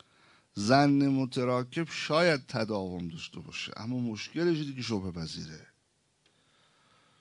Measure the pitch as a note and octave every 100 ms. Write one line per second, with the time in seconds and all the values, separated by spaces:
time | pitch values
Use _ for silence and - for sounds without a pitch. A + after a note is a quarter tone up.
0 | - _ _ _ _ - G#2 C3+ C#3+ C#3
1 | C#3 C3+ B2+ C3 B2+ B2 B2+ E3 E3 -
2 | - D#3 F3 C#3+ - B2 G#2+ G#2 F#2+ F2+
3 | E2+ E2 - - - E2+ - - A2 B2+
4 | A#2+ G#2 - D3+ F3 D#3+ C#3+ C3 A#2 G#2+
5 | F#2 E2+ D#2+ E2+ D#2+ - - _ _ _
6 | _ _ _ _ _ _ _ _ _ _
7 | _ _